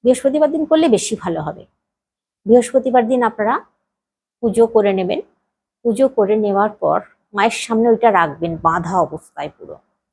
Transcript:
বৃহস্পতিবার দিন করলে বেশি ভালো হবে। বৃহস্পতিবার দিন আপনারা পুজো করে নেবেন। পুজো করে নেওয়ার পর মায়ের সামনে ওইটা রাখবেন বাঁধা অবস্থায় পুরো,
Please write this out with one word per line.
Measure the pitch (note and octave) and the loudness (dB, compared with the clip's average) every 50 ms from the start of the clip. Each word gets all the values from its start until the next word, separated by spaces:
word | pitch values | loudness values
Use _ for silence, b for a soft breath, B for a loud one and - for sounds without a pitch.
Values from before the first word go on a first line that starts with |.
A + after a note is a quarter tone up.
| - | 4
বৃহস্পতিবার | A#3+ B3+ B3 - C#4 C4+ D4+ D4+ D4 | 2 0 2 0 -2 2 2 0 0
দিন | D4+ D4+ D#4 | 0 -2 -2
করলে | D4 D#4+ D#4+ D#4+ D#4+ | 0 2 2 4 4
বেশি | A3 F#3 - - A3 | 2 2 0 -4 -8
ভালো | - - F#3 E3 D#3+ D3 | -8 -6 -6 -6 -6 -6
হবে। | D3+ - - - _ _ _ _ _ _ _ _ _ _ _ _ _ _ _ _ | -8 -10 -12 -18 _ _ _ _ _ _ _ _ _ _ _ _ _ _ _ _
বৃহস্পতিবার | G3 A3+ B3 A#3 A#3+ - C4 C4 C4 A#3 B3+ A#3 A3 | 4 4 4 4 2 -2 -2 -2 2 0 0 0 2
দিন | C4 B3+ A#3+ | 0 0 0
আপনারা | A3+ A3+ - G#3+ G#3+ B3+ F#4 - _ _ _ _ _ _ _ _ _ _ _ _ _ _ _ - | -2 -2 -4 -4 -2 -2 -4 -6 _ _ _ _ _ _ _ _ _ _ _ _ _ _ _ -4
পুজো | A#3 G3 A3 A#3 | -4 2 2 2
করে | A3 A3+ A3 G3+ G3+ G3 | 4 4 2 2 2 0
নেবেন। | F#3+ F#3 F3+ - E4 G#4 _ _ _ _ _ _ _ _ _ _ _ _ | 0 -2 -2 -4 -6 -6 _ _ _ _ _ _ _ _ _ _ _ _
পুজো | A#3 A3 A3 C4+ C4 | -4 0 2 0 0
করে | C4+ - G#3 F#3+ G#3+ | 2 0 0 2 2
নেওয়ার | A3 G#3+ G3+ G3 G3 G3+ G#3+ | 0 0 0 0 0 0 -2
পর | G#3 _ F#3 D#3 D#3 F3 - _ _ _ _ _ - | -2 _ -2 -2 -2 -2 -4 _ _ _ _ _ -2
মায়ের | G3+ G3 A3+ A3 - - | 0 0 0 0 -4 -8
সামনে | - A#3 A3 A3+ A#3+ | -4 -2 0 2 2
ওইটা | A3+ A3 A#3 A#3 G3+ | 2 4 2 2 4
রাখবেন | F#3 E3+ D#3 C#3 - E3+ E3+ E3 | 4 0 0 -2 -6 -6 -6 -6
বাঁধা | D#3+ - E3 D#3+ F3 E3+ E3 F#3+ F#3 | -2 -2 0 0 0 -4 -2 0 -2
অবস্থায় | E3 - D#3 - - - _ - C#3+ D3+ | -2 -2 -4 -14 -16 -18 _ -12 -12 -12
পুরো, | - _ - - D2+ - _ _ _ _ _ _ | -12 _ -20 -20 -20 -20 _ _ _ _ _ _